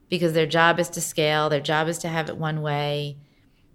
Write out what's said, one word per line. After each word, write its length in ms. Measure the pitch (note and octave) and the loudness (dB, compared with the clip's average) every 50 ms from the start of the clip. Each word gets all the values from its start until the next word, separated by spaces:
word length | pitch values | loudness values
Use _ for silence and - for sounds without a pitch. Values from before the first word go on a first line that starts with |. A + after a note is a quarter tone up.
| _ - | _ -6
because 240 | F#3 E3+ F3 E3 | -2 0 0 2
their 140 | D#3+ E3 D#3+ | 2 2 2
job 320 | D3 D#3+ E3 E3 E3+ E3 E3+ | 2 4 4 4 4 4 2
is 80 | E3+ E3+ | 0 -2
to 100 | - E3+ | -2 -8
scale, 480 | E3 - - E3 D3+ D3+ D3+ D3+ D3+ D3+ | -8 -6 -2 0 2 2 2 2 2 2
their 100 | D3+ C#3+ | 0 0
job 260 | C#3+ D3+ D#3 D#3 D#3+ D#3+ | 0 0 0 0 2 0
is 100 | E3+ E3 | -2 -4
to 100 | - E3+ | -4 -4
have 200 | D#3+ E3 D#3 D#3 | -4 -2 -4 -4
it 80 | - - | -6 -4
one 240 | D#3+ D#3 D#3 D#3 | -4 -4 -2 -2
way. 560 | D3+ D3+ C#3+ D3 D3 D3 D3 D3 D3 C#3+ C#3 C#3+ - _ _ _ _ _ _ _ _ _ | -2 -2 -2 -2 -2 -2 -2 -4 -4 -6 -10 -12 -18 _ _ _ _ _ _ _ _ _